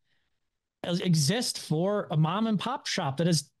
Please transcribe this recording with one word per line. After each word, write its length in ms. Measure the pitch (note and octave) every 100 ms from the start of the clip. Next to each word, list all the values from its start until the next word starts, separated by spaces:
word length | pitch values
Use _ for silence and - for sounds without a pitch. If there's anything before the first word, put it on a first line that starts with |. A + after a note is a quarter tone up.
| _ _ _ _ _ _ _ _
ex-, 160 | - F3
exist 600 | F3+ D#3+ C#3 A3 A#3+ -
for 480 | - D#3 F#3 G#3 -
a 80 | D#3
mom 300 | D#3 F#3+ A3
and 100 | G#3
pop 300 | A3+ B3+ -
shop 300 | - D#3 C3+
that 100 | E3+
has 220 | E3 - _